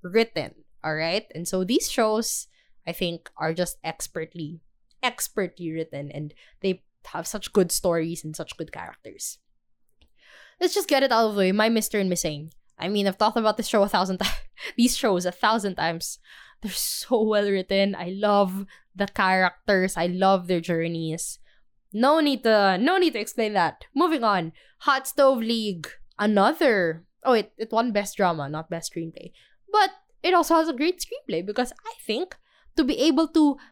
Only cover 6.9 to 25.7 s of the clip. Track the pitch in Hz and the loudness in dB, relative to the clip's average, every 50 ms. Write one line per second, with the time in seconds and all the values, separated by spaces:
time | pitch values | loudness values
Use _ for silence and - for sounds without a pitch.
6.9 | _ _ _ - - 156 165 - - 208 - - - 214 185 269 - - - 185 | _ _ _ -12 -10 -10 -8 -8 -10 -10 -10 0 2 2 2 2 0 -2 0 0
7.9 | 170 170 160 165 170 - - 156 156 - 156 - - - 160 156 - 160 - - | 0 0 -2 -4 -6 -8 -10 -12 -12 -12 -14 -14 -12 -14 -14 -12 -12 -16 -16 -16
8.9 | - _ _ 110 - - - - - _ _ _ _ _ _ _ _ _ _ _ | -18 _ _ -20 -16 -12 -12 -12 -12 _ _ _ _ _ _ _ _ _ _ _
9.9 | _ _ _ _ _ _ _ - - - - - _ _ 349 359 - 415 359 - | _ _ _ _ _ _ _ -20 -20 -20 -20 -20 _ _ -2 -2 0 -2 0 2
10.9 | 294 269 269 262 240 220 226 214 208 202 190 185 190 214 214 226 233 220 208 - | 2 2 4 4 4 2 2 2 2 2 2 2 4 2 2 2 2 0 0 -2
11.9 | - 208 196 185 175 170 - 160 151 147 156 160 _ - _ _ _ - - 185 | -2 -2 0 0 -2 -2 -2 -6 -6 -8 -12 -16 _ -20 _ _ _ -8 -6 -2
12.9 | 208 208 196 196 190 - 214 220 220 233 220 214 214 - 214 - - 214 196 202 | 0 0 0 0 2 2 0 2 2 2 2 2 0 0 -4 0 2 2 2 4
13.9 | - 190 190 190 185 185 196 - - - - - _ - - - - - 233 247 | 2 0 0 0 -2 -2 -2 -2 -2 -4 -6 -12 _ -14 -14 -8 0 2 2 2
14.9 | - - - 226 190 175 180 180 175 - - 214 226 226 196 202 185 - 160 165 | 2 0 0 0 0 2 0 -4 -4 0 0 0 2 2 -2 -4 -4 -2 -2 -4
15.9 | 165 165 - - - - _ _ - - - - _ _ - 202 185 - - - | -2 -4 -8 -10 -12 -14 _ _ -20 -20 -20 -20 _ _ -12 -10 -6 -6 -6 -6
16.9 | - - - - 254 220 220 214 214 208 208 202 196 190 185 - 196 196 196 202 | -6 -8 -4 -2 0 0 2 2 2 0 2 2 0 -2 -2 0 0 0 2 0
17.9 | 196 - 175 175 190 196 208 208 202 202 202 185 185 196 202 - - - _ _ | -2 -6 -8 -8 -6 -2 2 4 4 4 4 2 0 -8 -10 -12 -16 -20 _ _
18.9 | _ 185 202 196 - - 196 185 185 185 185 175 - _ _ - 202 185 185 190 | _ -4 -4 -4 0 0 2 4 4 4 2 0 0 _ _ 2 2 4 2 0
19.9 | - 165 170 180 175 185 190 190 196 185 180 175 185 170 170 - 170 165 165 170 | 0 -2 -2 -2 0 2 4 4 4 2 2 0 -2 -2 0 -2 -2 -2 -2 -4
20.9 | 170 165 165 160 156 - - - - - - _ _ _ _ _ _ _ _ _ | -4 -4 -6 -6 -6 -6 -8 -10 -12 -14 -18 _ _ _ _ _ _ _ _ _
21.9 | - 214 240 277 302 320 302 294 269 254 - 226 220 208 202 196 185 180 233 302 | -2 2 4 4 4 4 4 2 0 0 2 4 4 6 4 4 2 2 2 2
22.9 | 370 381 359 320 240 214 - - - - 220 214 214 190 170 160 - _ - _ | 4 4 2 2 0 -2 -8 -6 -4 -2 -2 0 2 0 0 0 -2 _ -20 _
23.9 | _ 277 349 339 320 269 226 214 202 185 170 165 - - _ _ _ _ - 294 | _ 0 2 2 2 2 2 2 0 0 -2 -4 -10 -14 _ _ _ _ 0 0
24.9 | 269 269 277 - - - 277 269 269 233 226 220 233 226 214 208 | 0 0 -2 -4 2 4 4 4 4 2 0 -2 -2 -2 -2 -4